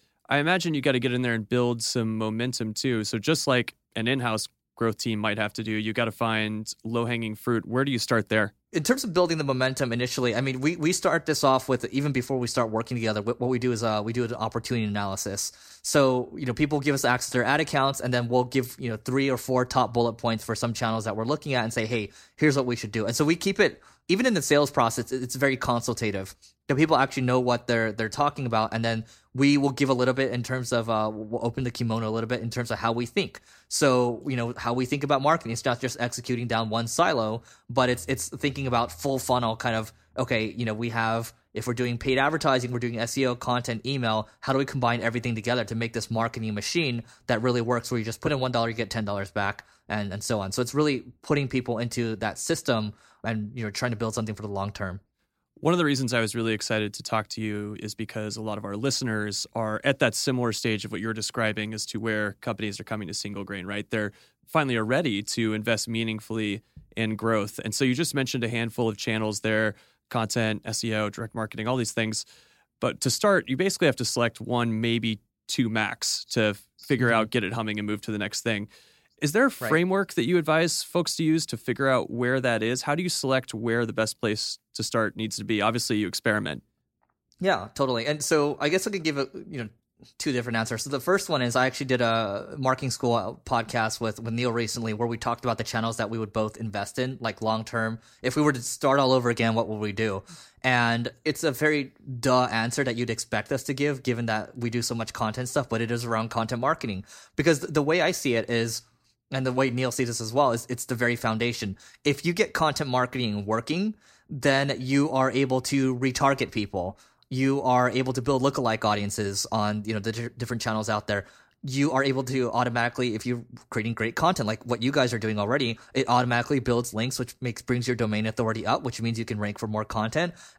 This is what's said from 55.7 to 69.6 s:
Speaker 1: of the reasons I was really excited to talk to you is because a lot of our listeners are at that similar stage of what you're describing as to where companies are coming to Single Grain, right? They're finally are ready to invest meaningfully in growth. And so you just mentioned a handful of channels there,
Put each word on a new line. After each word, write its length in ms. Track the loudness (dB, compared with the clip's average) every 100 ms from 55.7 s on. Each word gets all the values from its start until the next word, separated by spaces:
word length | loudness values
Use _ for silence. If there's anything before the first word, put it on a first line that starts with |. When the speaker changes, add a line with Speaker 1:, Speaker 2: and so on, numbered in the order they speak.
Speaker 1:
of 40 | 4
the 80 | 4
reasons 280 | 2 2
I 60 | 2
was 160 | 0 0
really 160 | 0
excited 420 | 0 0 0 -2 -4
to 80 |
talk 260 | -4 -4 -4
to 120 | -6
you 360 | -6 -4 -6 -8
is 160 | -10 -8
because 400 | -8 -6 -8 -6
a 60 |
lot 160 | -6 -6
of 80 | -6
our 100 | -2
listeners 720 | -2 0 0 -2 -2 -4 -6 -4
are 240 | -4 -2 0
at 140 | 2
that 140 | 2
similar 380 | 0 0 0 0
stage 320 | 0 -2 -2
of 80 | -4
what 80 | -6
you're 140 | -4
describing 600 | -4 -4 -2 -2 -2 -4
as 120 | -6 -6
to 140 | -4
where 320 | -2 0 -2 -4
companies 400 | -6 -4 -4 -6
are 20 |
coming 240 | -8 -8 -6
to 60 |
Single 320 | -8 -8 -8 -8
Grain, 200 | -8 -6
right? 240 | -8 -2
They're 220 | -2 -2 -6 _ _ -4
finally 300 | 0 2 2
are 80 |
ready 400 | 2 2 2 -2
to 300 | -2 -2 0
invest 340 | 0 0 -2 -2
meaningfully 760 | -2 -2 -4 -4 -2 -2 -4 -8 -20 -12 -4
in 180 | -2 -2
growth. 460 | 0 0 0 -6
And 100 | -6
so 120 | 0 2
you 80 |
just 200 | 2 0
mentioned 300 | 0 -2 -2
a 60 | -2
handful 400 | -2 -4 0 0
of 80 | 0
channels 420 | -2 0 0 -2
there, 360 | 0 2